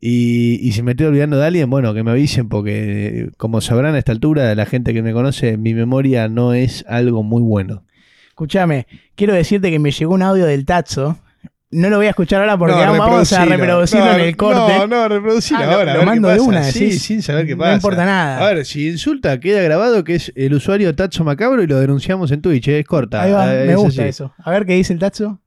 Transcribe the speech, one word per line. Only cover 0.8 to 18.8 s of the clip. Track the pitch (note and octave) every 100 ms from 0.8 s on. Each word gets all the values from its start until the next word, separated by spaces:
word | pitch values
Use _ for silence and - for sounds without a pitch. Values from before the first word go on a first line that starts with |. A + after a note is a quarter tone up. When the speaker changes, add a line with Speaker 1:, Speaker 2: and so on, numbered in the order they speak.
Speaker 1:
me | A#2+
estoy | B2 D#3
olvidando | C#3+ D3 C#3
de | D3
alguien, | F3+ C3+
bueno, | C3+ A#2+
que | G#2+
me | A2+
avisen, | A#2+ C#3+ - A2+
porque, | A2+ G#2 G#2 G#2+ G2+ G#2 A2+ A#2 -
como | A#2 A2+
sabrán | - A#2 C#3+
a | D3+
esta | A#2+
altura, | A2+ D3 D#3 B2 G#2+
la | G#2+
gente | B2+ A#2+
que | A2+
me | A2+
conoce, | A2+ C3 C3+ B2+ A2
mi | A2
memoria | A2+ A#2 C3 C#3 B2+ A2
no | A2+ A#2+
es | A#2+ B2+ - -
algo | A#2 B2 A#2
muy | G#2+ A#2
bueno. | A#2 G#2+ F#2+ G#2 _ _ _ _ _
Speaker 2:
Escuchame, | _ D#3 G3 F3 C#3+ A#2+ - _
quiero | - G3+
decirte | F#3+ D#3+ G3+ F#3+
que | D#3+
me | D3
llegó | C3+ D#3
un | F#3+
audio | F#3 F#3+ E3+
del | C#3+
Tatzo. | C3+ F3 - - C#3 E3+ _ _ - _ _
No | D#3+ F3+
lo | G#3
voy | G#3
a |
escuchar | F#3+ F3 G3
ahora | G#3 G3+
porque | E3+
Speaker 1:
No, | F3
Speaker 2:
vamos, | F#3+ -
vamos | - F3 F3
a | F#3+
Speaker 1:
reproducilo. | E3+ F3+ F3+
Speaker 2:
reproducirlo | F3 F3 G#3+ G3+
Speaker 1:
No, |
Speaker 2:
en | F#3
el | E3+ D#3+
corte. | G#3 B3 A3+ G3
Speaker 1:
no, | G#3
no, | A#3+ A3+
reproducilo | G#3 G#3 A3+ - D4+
Speaker 2:
Ah, | D3
lo, |
Speaker 1:
ahora, | F#3 F3+
a |
Speaker 2:
lo | C#3
Speaker 1:
ver |
qué | F3
Speaker 2:
mando | A3+ G3
de | F#3
Speaker 1:
pasa. | B3+
Speaker 2:
una, | F#3
Speaker 1:
Sí, | C#3 C#3 G#3+
Speaker 2:
sí. | F3+
Speaker 1:
sin | - G#3+
saber | - D3 D#3
qué | B2
Speaker 2:
No |
Speaker 1:
pasa. | E3
Speaker 2:
importa | G3+ G3 F3+ F3
nada. | F#3+ D#3+ C3 F#3+
Speaker 1:
A |
ver, | F#3
si | C3+ D3